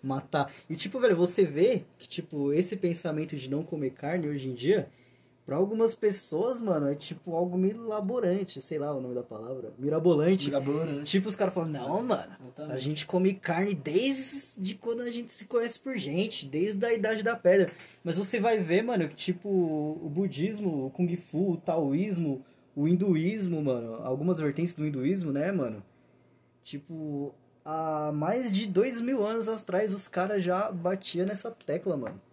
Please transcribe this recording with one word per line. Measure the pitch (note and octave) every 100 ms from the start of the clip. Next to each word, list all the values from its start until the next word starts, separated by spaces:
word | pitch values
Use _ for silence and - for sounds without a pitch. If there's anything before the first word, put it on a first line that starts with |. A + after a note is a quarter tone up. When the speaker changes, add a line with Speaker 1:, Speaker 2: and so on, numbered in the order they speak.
Speaker 1:
matar. | C3+ C3+ - D3+ C#3 - -
E, | D#3
tipo, | F#3+ C4
velho, | A#3+ F3
você | F3 - F3+
vê | C#3+ G#3 A3 - _
que, | -
tipo, | - D#3+ D3 C#3+
esse | D3 F#3 G3
pensamento | F3 E3+ F3 D#3 D#3+ D3
de | C3
não | C#3+
comer | E3 D#3 C#3
carne | - C#3+ F3 D3+
hoje | D3 C3
em |
dia, | B2 C3 G#3 - _ - _ _ _
pra | - C#3+
algumas | G3 A3 A3+ A3
pessoas, | G#3+ G3 - D#3 A3+ A#3+
mano, | A3 E3 C#3
é, | D3
tipo, | - E3+ - E3
algo | F3+ F3+
meio | F#3 A3+ A3+
laborante, | G#3+ F#3+ B3 G3 F#3 F#3 C#3
sei | - D#3
lá | C#3+ C#3
o |
nome | B2+ B2
da |
palavra, | A#2+ G#2+ A2+ C3 A2 A#2
mirabolante. | C#3 D#3 E3 D#3 D#3+ F#3+ C#3+
Speaker 2:
Mirabolante. | C#3 C3+ D3 D#3 C#3+ D3
Speaker 1:
Tipo, | G3 G3+
os | -
caras | F#3+
falam, | F3+ E3
não, | D3 C#3 F#3
Speaker 2:
É, |
Speaker 1:
mano, | B3 G#3 - -
Speaker 2:
exatamente. | B2+ - D3+ C3
Speaker 1:
a |
gente | C3 D3+ -
come | F3+ F#3+
carne | F#3+ - E3+ G3+
desde | F3+ C#3+ E3+ C4 C4+ - - - - F#3 -
quando | A#3 A#3
a | B3
gente | A#3 A#3
se | - G3
conhece | A#3+ A#3 -
por | C4+ B3
gente, | C#3+ D#3+ A3 - C#3
desde | D3 G3 G3 A#3
a |
Idade | A3+ G#3+ A3
da | G#3+ A#3
Pedra. | F3 G3 F3+ - - -
Mas | E3+ E3+
você | G3+ A#3
vai | G#3+ A3
ver, | E3+ F3+
mano, | A#3 A3+ D3+
que, | -
tipo, | - F3+ G3+
o | F#3+ E3+ D#3 D3+ D#3 D#3+
budismo, | D3 G3 C3+ F#3+ G#3 G3+ D3+ C3
o |
kung | - F3 E3+
fu, | - D3+ F#3+
o | E3+
taoísmo, | - E3 C#3+ C#3+ G#3 F3+ D#3+ C3 - _ _ -
o | D3+
hinduísmo, | F3 G3+ D#3+ E3 A3 F#3+ D#3+
mano, | D3 B2 A#2 A2+ A#2
algumas | C3 D#3+ E3+
vertentes | D3+ C#3+ E3+ D#3+
do | D3+
hinduísmo, | C#3+ C3 G3 E3
né, | C#3 D#3+
mano? | F#3+ B2 G#2+ - _ _ _ _ _ _ _
Tipo, | - C#3+ D3 D#3+ D#3 C#3+ C#3+ - _ _
há | - D#3+ D#3+ D#3 D3+
mais | D3+ D#3 A#3 B3 G3
de | A3
dois | F3+ B3+ A#3
mil | A#3+ C4+ G3+
anos | A3+ A3
atrás, | A3 - F#3 G#3+
os | G3 -
caras | F3+ F#3+ G#3
já | F3+ F3+ G#3+
batia | F#3 F3 F#3+ - E3+ F#3
nessa | G3+ A#3
tecla, | - - C#3+ G3 D3+
mano. | A2+ G2 _